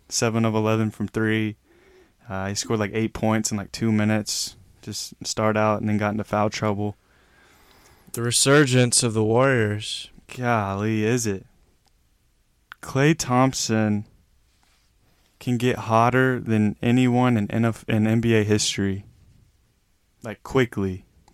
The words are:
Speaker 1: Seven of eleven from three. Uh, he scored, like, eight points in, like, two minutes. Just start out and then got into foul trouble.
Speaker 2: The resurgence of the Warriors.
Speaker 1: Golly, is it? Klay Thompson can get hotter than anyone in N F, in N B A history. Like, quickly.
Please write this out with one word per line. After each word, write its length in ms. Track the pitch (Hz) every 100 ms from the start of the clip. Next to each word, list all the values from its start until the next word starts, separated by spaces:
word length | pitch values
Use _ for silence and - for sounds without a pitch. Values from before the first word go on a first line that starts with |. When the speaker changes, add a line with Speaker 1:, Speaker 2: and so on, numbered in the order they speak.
| -
Speaker 1:
Seven 380 | - 117 113 113
of 80 |
eleven 360 | 110 107 110 110
from 180 | - 101
three. 480 | 110 110 110 107 104 _ _ _ _ _ _ -
Uh, 220 | 95 95
he 60 |
scored, 260 | 101 - 113
like, 120 | 101
eight 180 | 113 110
points 380 | - 110 110 110
in, 80 | 107
like, 120 | 95
two 220 | - 113
minutes. 640 | 107 107 107 107 - - - - _
Just 320 | - 101 - -
start 360 | - - 107 107
out 220 | 107 104
and 100 | 107
then 80 | 104
got 140 | 104
into 120 | 107
foul 240 | 101 104 107
trouble. 480 | - 107 98 104 - _ _ _ _ _ _ _ _ _ _ -
Speaker 2:
The 100 | -
resurgence 800 | 117 117 135 143 139 127 123 -
of 100 | 120
the 100 | 110
Warriors. 880 | 110 117 135 127 107 104 - - - - - 127
Speaker 1:
Golly, 640 | 120 113 98 98 110 110
is 220 | 107 123 113
it? 180 | 95 - _ _ _ _ _ _ _ _ _ _ _ _ -
Klay 340 | - 135 147 165
Thompson 920 | - 123 131 - - 110 107 104 104 _ _ _ _ _ _ _ _ _ _ _ _ _
can 200 | - 123
get 180 | 123 110
hotter 640 | 104 110 120 123 131 123
than 360 | 113 110 107 -
anyone 540 | 117 123 127 123 123 113
in 140 | 104
N 160 | 113 113
F, 180 | 110 -
in 180 | 113 110
N 140 | 113
B 140 | 117
A 80 | 110
history. 640 | 104 107 - - 98 98 - _ _ - _ _ _ _ _ _ _ _
Like, 200 | 113 104
quickly. 640 | - 135 123 - 95 92 - _ _